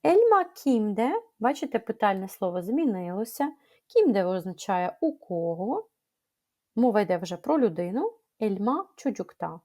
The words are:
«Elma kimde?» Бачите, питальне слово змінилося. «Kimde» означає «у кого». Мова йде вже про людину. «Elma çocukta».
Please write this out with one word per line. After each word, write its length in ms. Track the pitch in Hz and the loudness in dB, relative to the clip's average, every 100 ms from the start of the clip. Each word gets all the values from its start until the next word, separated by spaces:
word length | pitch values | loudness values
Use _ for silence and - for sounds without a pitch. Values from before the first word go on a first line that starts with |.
«Elma 400 | 294 370 466 427 254 | 4 4 6 4 2
kimde?» 680 | - 277 240 214 202 240 415 - _ | -4 0 2 0 0 0 -2 -6 _
Бачите, 400 | 226 294 302 226 | -2 -2 -4 -4
питальне 500 | - 220 208 190 190 | -4 -2 0 0 -6
слово 340 | - 185 175 | -6 -4 -4
змінилося. 880 | 180 262 311 190 175 185 226 - 285 - _ _ _ | -4 0 0 -2 -4 -6 -6 -4 -6 -6 _ _ _
«Kimde» 380 | 480 403 202 | 2 4 4
означає 720 | 180 185 180 180 - 185 180 - | 2 -2 -4 -10 -2 -2 -2 -2
«у 120 | 320 | -4
кого». 760 | 285 - 175 165 165 196 370 440 _ _ _ _ _ _ _ _ - | -4 -8 -4 -4 -4 -4 -6 -8 _ _ _ _ _ _ _ _ 2
Мова 240 | 247 214 | 4 4
йде 180 | 190 180 | 2 0
вже 180 | 175 175 | -2 -8
про 240 | - 302 | 0 2
людину. 520 | 233 165 175 214 427 - _ _ | 2 0 -4 -2 -4 -6 _ _
«Elma 440 | 220 190 208 285 - _ | -4 -2 -2 -2 -4 _
çocukta». 640 | 277 - 185 _ 165 165 | -6 -6 -10 _ -10 -10